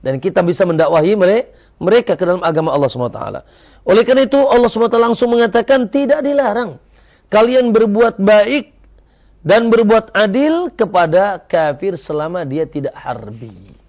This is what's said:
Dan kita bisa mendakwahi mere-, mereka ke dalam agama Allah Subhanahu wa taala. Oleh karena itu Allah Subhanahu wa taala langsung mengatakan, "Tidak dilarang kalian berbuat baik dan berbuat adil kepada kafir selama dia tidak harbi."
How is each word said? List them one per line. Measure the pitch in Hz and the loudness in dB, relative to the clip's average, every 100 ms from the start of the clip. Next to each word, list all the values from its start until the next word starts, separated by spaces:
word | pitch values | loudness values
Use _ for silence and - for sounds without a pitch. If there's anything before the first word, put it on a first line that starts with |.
Dan | 131 131 | -6 -4
kita | 180 185 | -2 -2
bisa | 175 175 185 | -2 0 0
mendakwahi | 160 156 160 160 208 | 2 2 2 2 2
mere-, | 180 220 - - _ _ | 2 2 -2 -14 _ _
mereka | 170 226 226 160 | 0 0 0 -2
ke | 175 | -2
dalam | 180 | -2
agama | 170 160 160 143 | -2 -2 -2 0
Allah | 135 | -2
Subhanahu | 123 120 113 | -2 -6 -6
wa | |
taala. | - 98 - _ _ _ - | -10 -12 -16 _ _ _ 0
Oleh | 208 | 2
karena | 240 262 262 | 4 2 2
itu | 277 | 2
Allah | 277 240 240 | 2 2 0
Subhanahu | 220 226 | 0 0
wa | 233 | 0
taala | 233 | 0
langsung | 233 240 | 0 0
mengatakan, | 233 233 240 240 269 226 | 2 2 0 0 0 0
"Tidak | 277 277 302 | -2 0 0
dilarang | 277 285 254 220 226 131 _ _ _ _ _ | 0 0 0 -2 -6 -12 _ _ _ _ _
kalian | 208 233 254 240 | 2 2 2 2
berbuat | 220 226 202 233 220 | 2 2 2 0 0
baik | 196 214 208 285 - _ _ _ _ _ _ _ | 2 4 4 -2 -6 _ _ _ _ _ _ _
dan | 151 208 233 | 0 2 4
berbuat | 226 214 220 220 | 2 4 2 0
adil | 196 214 208 294 330 359 - | -2 0 0 0 -2 -4 -4
kepada | 214 180 165 175 202 185 | -2 0 2 2 0 -4
kafir | _ 170 156 147 196 175 | _ -2 -2 -4 -6 -8
selama | - 151 156 180 | -8 -6 -6 -8
dia | 151 139 156 | -6 -6 -6
tidak | 151 135 | -6 -8
harbi." | - - 120 104 113 117 95 95 - | -10 -12 -12 -12 -16 -18 -20 -20 -20